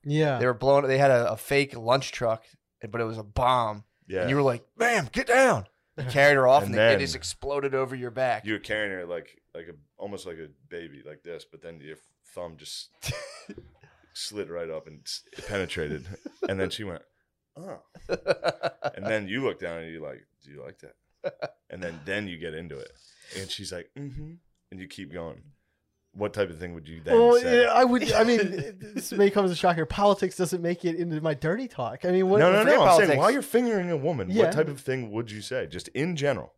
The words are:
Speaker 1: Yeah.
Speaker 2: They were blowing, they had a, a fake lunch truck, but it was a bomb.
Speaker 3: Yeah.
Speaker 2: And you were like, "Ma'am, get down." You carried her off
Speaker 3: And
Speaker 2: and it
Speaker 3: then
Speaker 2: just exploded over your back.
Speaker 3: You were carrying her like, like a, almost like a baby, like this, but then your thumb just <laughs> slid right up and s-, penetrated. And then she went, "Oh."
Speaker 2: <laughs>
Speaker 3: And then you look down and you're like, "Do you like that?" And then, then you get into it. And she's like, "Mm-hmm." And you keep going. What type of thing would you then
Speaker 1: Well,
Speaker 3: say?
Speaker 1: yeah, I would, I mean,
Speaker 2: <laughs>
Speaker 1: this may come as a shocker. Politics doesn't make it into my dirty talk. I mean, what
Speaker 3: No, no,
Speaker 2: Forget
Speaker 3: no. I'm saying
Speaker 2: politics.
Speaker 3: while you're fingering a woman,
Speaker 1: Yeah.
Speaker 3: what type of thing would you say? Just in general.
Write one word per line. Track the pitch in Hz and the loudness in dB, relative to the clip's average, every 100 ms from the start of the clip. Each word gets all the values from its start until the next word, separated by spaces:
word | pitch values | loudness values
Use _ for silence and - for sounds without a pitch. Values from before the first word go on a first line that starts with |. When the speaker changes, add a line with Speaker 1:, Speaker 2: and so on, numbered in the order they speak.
Speaker 1:
Yeah. | 143 151 151 127 | -2 0 2 2
Speaker 2:
They | 123 | 0
were | |
blowing, | 113 131 139 135 | 2 4 4 4
they | 131 | 4
had | 139 | 6
a, | 127 147 | 6 2
a | 110 | -4
fake | - 143 139 120 | 0 0 0 -4
lunch | 113 135 135 | 0 0 0
truck, | - 117 113 _ _ _ _ | -4 -4 -4 _ _ _ _
but | 110 117 | -10 -6
it | 113 | -6
was | 113 | -6
a | |
bomb. | 104 110 127 127 117 104 - _ _ | -8 0 2 4 0 -4 -14 _ _
Speaker 3:
Yeah. | 92 | -4
Speaker 2:
And | 87 | 0
you | 143 | 2
were | |
like, | 139 120 _ _ | 2 0 _ _
"Ma'am, | 233 226 135 | 2 2 -2
get | - 254 | -4 2
down." | 262 262 147 98 _ _ - | 4 4 2 -4 _ _ -10
You | |
carried | 127 139 143 139 | -4 4 6 6
her | 127 | 6
off | 139 | 6
Speaker 3:
And | 101 | 4
Speaker 2:
and | 104 | 4
it | 113 | 6
Speaker 3:
then | 113 | 6
Speaker 2:
just | 139 90 | 2 -6
exploded | - - 135 143 139 | -10 -10 -6 -4 -2
over | 131 131 131 | -2 -2 -6
your | 120 | -8
back. | 113 131 110 104 | -4 -2 -2 -2
Speaker 3:
You | |
were | 104 | -6
carrying | - 107 104 | -2 -4 -2
her | 95 85 | -6 -6
like, | 85 80 _ _ 85 | -8 -10 _ _ -16
like | 82 | -16
a, | 76 73 _ | -20 _ _
almost | 101 98 92 | -12 -12 -12
like | 82 | -14
a | 78 71 _ | -16 _ _
baby, | 87 82 69 67 | -14 -14 -18 -20
like | 76 | -18
this, | 85 80 - | -16 -16 -16
but | 80 | -20
then | 85 82 | -18 -18
your | 71 78 _ _ _ | -18 -20 _ _ _
thumb | - 87 78 | -14 -14 -14
just | 73 - - _ | -16 -16 -16 _
<laughs> | - 605 554 - - - - _ _ _ _ | -12 -10 -12 -18 -20 -20 -20 _ _ _ _
slid | - - 104 87 | -14 -12 -10 -8
right | 85 82 | -8 -8
up | 78 78 | -10 -12
and | 76 - | -20 -14
s-, | - _ - - | -14 _ -18 -8
penetrated. | 104 87 - 76 73 73 98 - _ - | -6 -6 -6 -6 -6 -10 -16 -16 _ -6
And | 95 | -4
then | 95 | -4
she | - | -6
went, | 104 82 _ _ _ _ _ - | -10 -12 _ _ _ _ _ -20
"Oh." | 185 127 _ - - | -18 -18 _ -20 -8
Speaker 2:
<laughs> | 175 - - - - - - - - | -8 -2 -2 -2 -4 -8 -6 -10 -8
Speaker 3:
And | 98 | -4
then | 110 98 | -4 -4
you | 110 | -4
look | 131 90 | -4 -4
down | 87 85 | -8 -10
and | 82 | -12
you're | 80 76 | -12 -14
like, | 65 50 _ | -16 _ _
"Do | 69 | _
you | 71 | -20
like | 65 - | -20 -20
that?" | 67 _ _ _ - - - _ _ | -20 _ _ _ -12 -10 -14 _ _
And | 90 | -12
then, | 87 82 76 | -12 -10 -6
then | 101 104 | -6 -6
you | 85 | -10
get | 82 | -10
into | 78 85 69 | -12 -12 -14
it. | - _ _ _ - - | -16 _ _ _ -16 -14
And | 95 | -12
she's | - 95 | -12 -12
like, | 90 - - | -14 -14 -16
"Mm-hmm." | 143 135 151 170 _ _ _ | -14 -12 -14 -18 _ _ _
And | 92 | -18
you | 92 | -16
keep | - 87 | -16 -14
going. | 85 82 - - _ _ _ _ _ _ | -12 -12 -14 -20 _ _ _ _ _ _
What | - 104 | -6 -6
type | 107 98 | -2 -4
of | 80 | -4
thing | 87 85 | -12 -12
would | 78 | -14
you | 82 | -14
then | - 233 | 2 6
Speaker 1:
Well, | 240 240 | 8 6
Speaker 3:
say? | 254 240 | 6 4
Speaker 1:
yeah, | 240 | 6
I | 226 | 6
would, | 247 247 302 | 4 4 2
I | 214 | 4
mean, | 226 233 | 4 4
Speaker 2:
<laughs> | 190 180 185 202 208 208 | 2 -4 -8 -12 -12 -10
Speaker 1:
this | - | -8
may | 220 202 | 2 4
come | 202 | 4
as | 190 | 0
a | 170 | 2
shocker. | 185 165 156 | 2 2 -2
Politics | - 202 196 190 - | 2 2 4 0 -2
doesn't | 180 185 | -4 -2
make | 170 175 180 | -2 -2 -4
it | 165 | -4
into | 170 156 | -4 -2
my | 160 | -2
dirty | 143 156 202 262 | -2 -2 -4 -6
talk. | - 117 135 180 | -6 -8 -4 0
I | |
mean, | 180 185 | 2 4
what | 202 | 6
Speaker 3:
No, | 170 | 6
no, | 196 | 6
Speaker 2:
Forget | 214 - | 6 6
Speaker 3:
no. | |
I'm | 190 | 8
saying | 170 | 8
Speaker 2:
politics. | 190 143 | 6 6
Speaker 3:
while | 175 | 4
you're | 277 | 2
fingering | - 233 247 214 175 | 0 0 2 0 0
a | 165 | -2
woman, | 139 156 92 | -2 -2 -2
Speaker 1:
Yeah. | 202 | 2
Speaker 3:
what | 180 | 2
type | 151 156 | 2 -2
of | 143 | -4
thing | - 131 113 | -6 -6 -4
would | 107 117 | -6 -6
you | 104 | -10
say? | 101 127 85 | -8 -6 -6
Just | 85 - | -10 -10
in | - 160 170 | -6 -4 -2
general. | 143 117 64 | -2 -4 -6